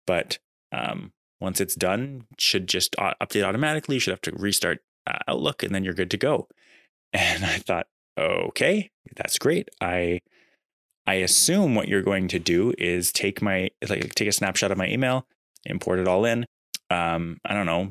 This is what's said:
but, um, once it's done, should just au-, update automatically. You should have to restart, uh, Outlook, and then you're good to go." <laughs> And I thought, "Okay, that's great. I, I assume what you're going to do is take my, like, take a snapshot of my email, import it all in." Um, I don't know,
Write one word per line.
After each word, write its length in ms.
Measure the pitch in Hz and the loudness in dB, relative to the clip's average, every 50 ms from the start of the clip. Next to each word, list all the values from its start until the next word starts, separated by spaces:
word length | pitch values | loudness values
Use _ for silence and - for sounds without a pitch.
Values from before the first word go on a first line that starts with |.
| _ | _
but, 320 | - 90 85 - - - - _ _ _ _ _ _ | 0 0 0 0 -2 -6 -8 _ _ _ _ _ _
um, 400 | - 60 60 58 57 - - - - _ _ _ _ _ | -6 -6 -4 -4 -6 -8 -10 -12 -16 _ _ _ _ _
once 200 | 90 92 90 - | -6 -4 0 0
it's 140 | 98 92 - | -2 -2 -2
done, 520 | - 92 90 98 113 127 139 139 127 113 - - - | 0 0 0 2 0 -2 -6 -8 -12 -16 -18 -6 -2
should 300 | - - - 98 92 - | 0 0 2 0 0 -2
just 260 | - 92 - - - - | 0 0 0 -2 -2 -2
au-, 160 | - 90 - - | -2 -2 -2 -2
update 240 | - - - 101 101 | -4 -2 0 0 0
automatically. 520 | 95 98 120 151 151 156 156 - - 139 | 2 0 0 0 0 0 -2 -2 -2 -2
You 40 | 127 | 0
should 120 | - 98 | 0 -2
have 80 | 92 - | -2 -4
to 100 | - - | -6 -6
restart, 500 | 80 82 95 104 95 - - 87 80 - - _ _ _ _ | -6 -2 -2 0 0 2 0 0 -2 -2 -6 _ _ _ _
uh, 120 | - - - - - | -6 -6 -4 -4 -4
Outlook, 340 | - 123 143 147 139 - | -2 0 -2 -2 -2 -2
and 120 | - - 98 | -4 -2 -2
then 100 | 95 95 | -2 -2
you're 100 | 92 87 | -2 -2
good 160 | 92 92 87 | -2 -2 -2
to 40 | - | -2
go." 320 | 98 - 139 151 - - - _ _ _ _ - - | 0 0 0 0 0 -2 -8 _ _ _ _ -20 -20
<laughs> 300 | _ _ _ _ _ _ | _ _ _ _ _ _
And 320 | - - - - 85 87 95 | -2 0 0 0 0 0 -2
I 140 | 90 - - | -2 -2 -2
thought, 300 | - - 95 85 - - _ _ _ _ _ - | -2 -2 -2 -2 -2 -6 _ _ _ _ _ -2
"Okay, 720 | 78 - 92 87 - - - - 131 151 196 214 196 - _ _ _ - - | 0 0 0 0 -2 -4 0 2 4 4 4 2 0 -4 _ _ _ -18 -10
that's 240 | - - - - - | -8 -4 -4 -2 0
great. 300 | - 139 165 202 214 - - _ | 2 2 2 2 -2 -4 -6 _
I, 400 | - 90 90 90 87 85 87 87 - _ _ _ _ _ _ _ _ _ _ _ _ _ _ _ _ | -2 -2 0 0 0 0 0 -2 -4 _ _ _ _ _ _ _ _ _ _ _ _ _ _ _ _
I 80 | - 98 | 0 2
assume 600 | 95 92 87 - - - - 170 208 196 151 120 | 2 2 4 4 4 4 4 4 4 4 4 4
what 140 | 104 - - | 2 2 2
you're 140 | 98 98 | 2 2
going 260 | 92 - 101 95 92 87 | 2 2 2 2 0 0
to 100 | - 90 | -2 -2
do 340 | 90 - 85 87 101 123 - - | 0 2 4 4 4 2 0 0
is 340 | 92 87 87 90 87 - | 0 0 0 0 0 0
take 300 | - - - 101 101 - | 0 0 -2 -2 0 0
my, 280 | 104 101 95 92 92 - - _ - 65 | 0 0 0 0 0 -2 -4 _ -6 -4
like, 260 | 98 - - - - | -2 -2 -4 -4 -2
take 140 | - 110 104 | -2 0 0
a 40 | |
snapshot 380 | 101 - 104 95 92 - - 98 | 0 0 0 0 0 0 0 0
of 80 | 98 95 | 0 0
my 100 | 92 - | 0 0
email, 380 | - 123 131 127 127 131 - _ _ _ _ _ _ - - | 0 0 0 0 0 -2 -4 _ _ _ _ _ _ -16 -10
import 320 | - - - - - 92 92 | -8 -8 -4 -2 0 0 2
it 100 | 92 92 | 2 2
all 160 | 92 98 110 | 4 4 4
in." 220 | 117 117 120 117 - _ _ _ _ - - - - | 2 2 0 -2 -6 _ _ _ _ -12 -12 -4 -2
Um, 480 | 90 87 85 85 85 85 85 85 80 - - | -2 0 0 0 0 -2 -2 -6 -8 -8 -6
I 100 | 92 98 | -4 -2
don't 120 | 104 98 | -2 0
know, 240 | 82 82 85 95 98 | 0 0 0 -2 -4